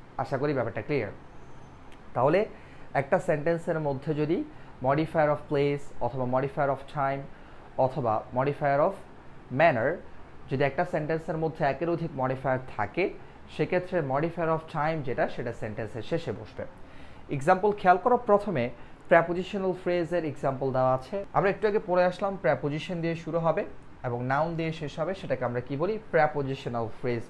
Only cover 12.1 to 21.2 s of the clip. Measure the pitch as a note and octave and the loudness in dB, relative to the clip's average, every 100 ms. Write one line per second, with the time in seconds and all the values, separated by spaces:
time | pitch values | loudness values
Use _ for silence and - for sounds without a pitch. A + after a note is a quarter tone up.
12.1 | C#3 C3 C3 C#3 C3 C3 - G#2 E3 G#3 | -2 -2 0 0 0 -2 -4 -2 0 -2
13.1 | - - - - - D3+ F3+ F3+ F3+ C#3 | -2 -14 -18 -8 -2 0 0 0 -2 0
14.1 | C#3 E3 F3+ D#3+ D#3+ - D#3+ D3+ D#3+ B2+ | 0 0 0 0 0 -2 -2 -2 -2 -2
15.1 | A2+ G#3+ - A#2+ A2+ A2+ G#2+ G#2+ A2+ - | 0 0 -2 -6 -4 -6 -4 -6 -6 -2
16.1 | B2 - G2+ G#2+ - - - - - - | -2 -2 -6 -8 -10 -10 -12 -16 -14 -16
17.1 | - - C#3+ C#3+ F#3 G#3+ G3+ F#3 F#3+ B3 | -16 -6 0 4 4 4 4 6 6 6
18.1 | A#3+ - G3+ G#3 D3+ A#2+ - - - - | 4 6 4 4 0 0 -4 -14 -16 6
19.1 | E3+ E3 F3 F3+ G3+ F#3+ F3+ F3+ F3 E3 | 6 6 0 -4 -2 -2 0 0 0 0
20.1 | F3 D#3 B2 C#3 C3 C#3 C3 B2+ B2+ - | 0 -2 -2 -2 0 0 4 4 4 0
21.1 | G3+ | -8